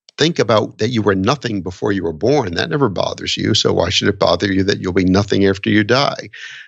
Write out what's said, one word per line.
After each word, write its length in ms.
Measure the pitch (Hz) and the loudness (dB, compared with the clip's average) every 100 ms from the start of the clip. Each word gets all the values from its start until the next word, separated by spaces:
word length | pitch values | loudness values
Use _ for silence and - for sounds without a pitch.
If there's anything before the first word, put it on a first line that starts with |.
| _ - | _ 0
think 200 | 156 170 | 0 2
about 420 | 113 107 120 - | 2 2 0 -2
that 100 | 110 | -2
you 120 | 107 | 0
were 140 | 104 95 | 2 2
nothing 460 | 98 143 120 104 | 0 0 -4 -6
before 320 | 87 - 110 | -6 -6 -4
you 100 | 98 | -2
were 80 | 85 | -4
born. 440 | 76 110 147 101 - | -2 0 0 0 -4
That 140 | 135 | -2
never 200 | 156 127 | 0 0
bothers 480 | 87 - - - - | 0 -4 -6 -6 -2
you. 160 | - 107 | 0 2
So 160 | - | 2
why 180 | 95 87 | 2 0
should 200 | - 101 | 0 0
it 100 | 101 | 2
bother 320 | - 90 101 | 2 2 0
you 120 | 95 | 0
that 180 | 95 - | 0 -2
you'll 100 | 92 | -2
be 140 | 92 90 | 0 2
nothing 400 | 92 101 98 98 | 2 2 2 2
after 240 | 95 113 | 2 0
you 160 | 104 104 | 0 2
die?" 440 | 127 143 - 104 - - - | 2 0 -2 -10 -14 -16 -18